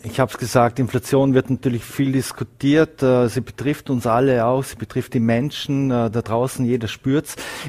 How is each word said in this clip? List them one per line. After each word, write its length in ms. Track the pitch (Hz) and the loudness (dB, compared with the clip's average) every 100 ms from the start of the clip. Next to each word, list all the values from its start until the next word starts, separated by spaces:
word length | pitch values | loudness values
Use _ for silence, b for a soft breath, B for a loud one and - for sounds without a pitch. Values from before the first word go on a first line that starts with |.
ich 160 | 107 - | -8 -2
hab's 180 | 127 - | -2 -2
gesagt, 400 | 120 147 120 127 | 0 4 4 2
Inflation 560 | 120 127 - 139 139 | -2 -2 0 2 4
wird 160 | 131 131 | 4 2
natürlich 340 | 127 131 120 | 0 -2 -4
viel 280 | - - 135 | -4 -2 0
diskutiert. 920 | 131 - - - - 139 151 156 - | 0 -4 -8 -10 -2 2 4 2 2
Äh, 260 | 131 123 120 | 2 4 2
sie 140 | 123 | -2
betrifft 480 | 110 - 123 151 - | -6 -6 -4 -4 -4
uns 160 | 127 117 | -2 0
alle 400 | 117 135 123 113 | 2 4 2 2
auch, 180 | 131 | 0
sie 120 | 131 - | -2 -10
betrifft 360 | 110 131 - | -8 -6 -4
die 80 | 127 | 0
Menschen, 680 | 113 117 147 - - 139 135 | 2 0 -2 -6 -4 -2 0
äh, 200 | 123 113 | 0 0
da 120 | 113 | -2
draußen, 420 | 107 113 127 - | -2 -2 -2 -2
jeder 240 | 120 123 110 | -2 0 -4
spürt's. 480 | - 135 143 151 - B B | -6 -2 -2 -2 -10 B B